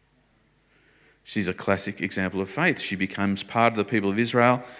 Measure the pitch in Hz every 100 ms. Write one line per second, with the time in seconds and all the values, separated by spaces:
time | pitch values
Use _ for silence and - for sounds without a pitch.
0 | _ _ _ _ _ _ _ _ _ _
1 | _ _ - 110 90 - - 95 98 -
2 | 95 98 92 95 95 - 175 - - 92
3 | 95 - 101 98 - 117 117 110 101 113
4 | 98 104 117 123 120 123 -